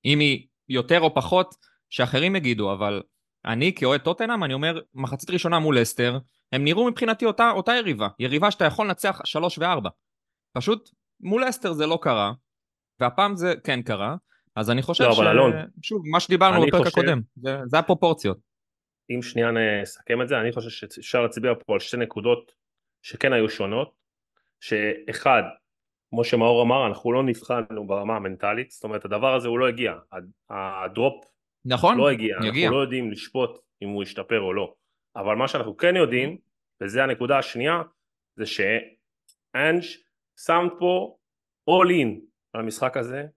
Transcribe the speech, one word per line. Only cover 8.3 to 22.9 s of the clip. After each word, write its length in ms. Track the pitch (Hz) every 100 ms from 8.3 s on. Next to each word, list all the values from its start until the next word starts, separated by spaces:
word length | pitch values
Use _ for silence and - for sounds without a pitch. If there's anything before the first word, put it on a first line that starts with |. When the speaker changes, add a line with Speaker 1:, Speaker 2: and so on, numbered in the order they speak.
| 147 208
Speaker 1:
שאתה 140 | - 160
יכול 200 | - 208
לנצח 360 | 175 202 190 -
שלוש 320 | - 175 -
וארבע. 320 | 170 165 92 _ _ _ _ _ _
פשוט 360 | 127 131 220 _ _ _ _
מול 300 | 180 220 254
אסטר 240 | 247 196
זה 120 | 156 151
לא 140 | 165
קרה, 320 | 156 113 101 120 _ _ _ _ _ _
והפעם 360 | 123 123 202 196
זה 180 | 175 165
כן 180 | - 127
קרה, 340 | 120 101 104 170 _ _ _ -
אז 160 | 110
אני 100 | 120
חושב 220 | 135 165
Speaker 2:
לא, 60 | 127
אבל 160 | 110 107
Speaker 1:
ש-, 20 |
Speaker 2:
אלון, 260 | 113 131 156 - -
Speaker 1:
שוב, 220 | - 214 151
מה 80 | 165
שדיברנו 440 | - 180 190 175
Speaker 2:
אני 80 | 156
Speaker 1:
בפרק 140 | 180 151
Speaker 2:
חושב 140 | -
Speaker 1:
הקודם, 220 | 175 135 113 -
זה, 220 | 131 135 123
זה 140 | 151
הפרופורציות. 580 | 160 175 170 160 101 90 _ _ _ _ _ _ _
Speaker 2:
אם 120 | 120
שנייה 300 | 120 - 117
נסכם 680 | 113 110 104 98 - - 117
את 60 | 127
זה, 120 | 131
אני 120 | 117
חושב 180 | 120 117
שאפשר 520 | - 101 - - 127
להצביע 300 | 117 117 123 117 -
פה 80 |
על 60 | -
שתי 180 | - 123
נקודות 540 | 117 - 113 120 _ _ _ _ _